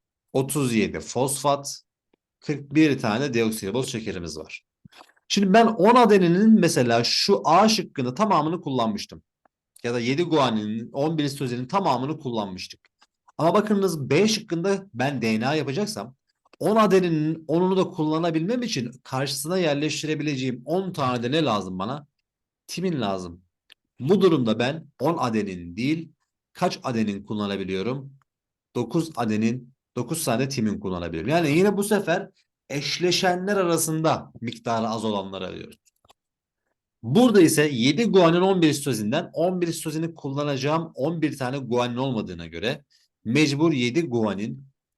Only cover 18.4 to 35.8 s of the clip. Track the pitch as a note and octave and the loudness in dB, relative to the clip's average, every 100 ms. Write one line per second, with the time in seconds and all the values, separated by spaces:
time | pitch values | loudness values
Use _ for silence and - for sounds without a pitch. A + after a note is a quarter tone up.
18.4 | E3+ B3 A#3+ C#3+ A2+ - - C3 C#3 - | -2 -4 -4 -4 -6 -10 -8 -4 -4 -4
19.4 | D3+ F#3 E3 C#3+ D3+ - D3+ D#3 D3+ C#3 | -4 0 0 0 -2 -4 -4 -4 -4 -4
20.4 | C3 A#2+ - F3 F#3+ D#3 C3 B2 A#2+ D3+ | -4 -6 -4 -4 -4 -4 -2 -2 -2 0
21.4 | D3 G#2+ F#2 F#2 G2+ D3 - _ _ _ | 0 0 -2 -6 -6 -8 -14 _ _ _
22.4 | _ _ - - F#3 D#3 G#2 F#2+ F2+ F2 | _ _ -14 -6 -4 -2 -2 -4 -8 -14
23.4 | _ _ _ _ _ - B2+ G3 F#3 D#3 | _ _ _ _ _ -8 0 4 4 4
24.4 | A2+ A2 B2 D#3+ - - C#3+ E3 B2 A2 | 2 0 0 -4 -10 -4 -2 0 0 -2
25.4 | G2+ F2+ E2+ F2+ C3 D#3+ D#3+ _ _ _ | -2 -8 -12 -6 -2 -2 -6 _ _ _
26.4 | _ - F3+ F#3 C3 A2+ G#2 G2 - G#2+ | _ -4 -4 -2 -4 -2 -2 -4 -8 -6
27.4 | G2+ G2 F#2 F#2+ G#2 C#3 C3+ - _ _ | -4 -4 -4 -4 -4 -6 -10 -20 _ _
28.4 | _ _ _ B2 A#2+ E3+ D#3+ - A#2 G#2+ | _ _ _ -6 -4 -2 -4 -4 -2 0
29.4 | A2+ B2+ - _ _ - A#2+ D#3+ - A2+ | 0 -2 -10 _ _ -8 -6 -4 -2 -2
30.4 | C3+ B2+ A2 F#2 G2+ F2+ F2 D#2+ F#2+ E3 | -2 -2 -4 -4 -6 -6 -6 -6 -2 0
31.4 | D#3 D3+ G3+ G3 G3+ G3+ F#3+ F3+ F#3+ _ | 2 2 2 0 0 -2 0 -2 -4 _
32.4 | _ _ - C#3+ C#3+ - F3 F3+ F#3 F3+ | _ _ -10 -8 -6 -2 0 0 0 0
33.4 | F#3 G3+ F3 E3 D#3 D#3 D#3+ A#2 - - | -2 0 0 0 0 0 0 0 -4 -12
34.4 | A2+ A2 A#2+ A#2 A2 A2 G#2+ G2+ F#2+ F#2+ | -10 -8 -4 -2 -2 -2 -2 -4 -4 -8
35.4 | F#2 F2+ - - | -10 -12 -16 -20